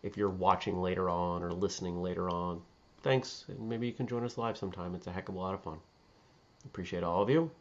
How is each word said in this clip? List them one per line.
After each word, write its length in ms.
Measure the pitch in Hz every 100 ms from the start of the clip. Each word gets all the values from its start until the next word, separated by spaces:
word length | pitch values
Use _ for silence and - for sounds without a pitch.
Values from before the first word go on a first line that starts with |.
If 120 | 104 101
you're 140 | 101
watching 500 | 92 92 92 - 90
later 300 | 90 92 92
on 320 | 87 87 87
or 100 | 87
listening 480 | 87 95 - 90 87
later 300 | 90 90 90
on, 320 | 87 90 85 - - - -
thanks. 420 | 139 131 131 - -
And 200 | 135 110
maybe 200 | 117 120
you 40 |
can 140 | 117 120
join 180 | 120
us 140 | 120 -
live 180 | 117 104
sometime. 380 | 98 92 90
It's 140 | 90 90
a 40 |
heck 160 | 90 92
of 60 |
a 40 | 92
lot 160 | 95
of 80 | 95
fun. 180 | - 78 - _ - - - - _ _ -
Appreciate 360 | - 87 90
all 180 | 87 87
of 80 | 104
you. 200 | 151 165 -